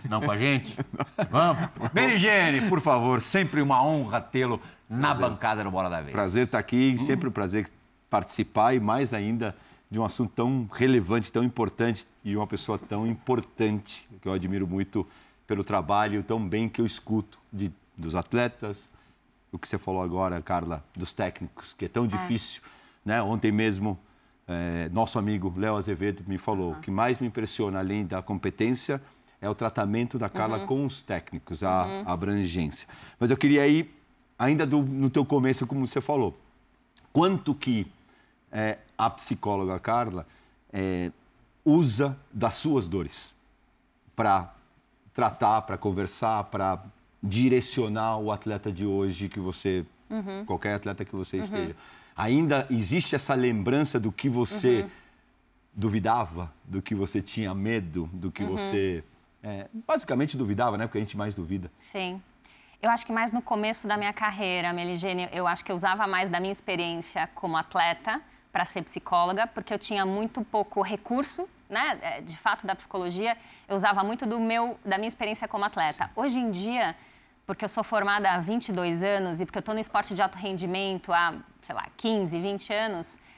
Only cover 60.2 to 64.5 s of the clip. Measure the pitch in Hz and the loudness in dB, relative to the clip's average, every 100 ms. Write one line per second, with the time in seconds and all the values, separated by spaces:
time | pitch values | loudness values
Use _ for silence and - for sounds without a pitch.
60.2 | 147 135 107 104 123 104 113 107 104 101 | 0 -2 -2 0 0 0 -2 -4 -4 -4
61.2 | 104 98 82 98 90 - - 196 185 185 | -6 -6 -6 -6 -6 -14 -12 -8 -8 -8
62.2 | - _ _ - _ _ 220 233 - 226 | -16 _ _ -20 _ _ 0 0 0 -2
63.2 | 226 233 - 214 214 226 208 208 202 208 | 0 -2 -2 -2 0 -4 -2 -2 -2 -2
64.2 | 214 196 190 | -2 -2 -2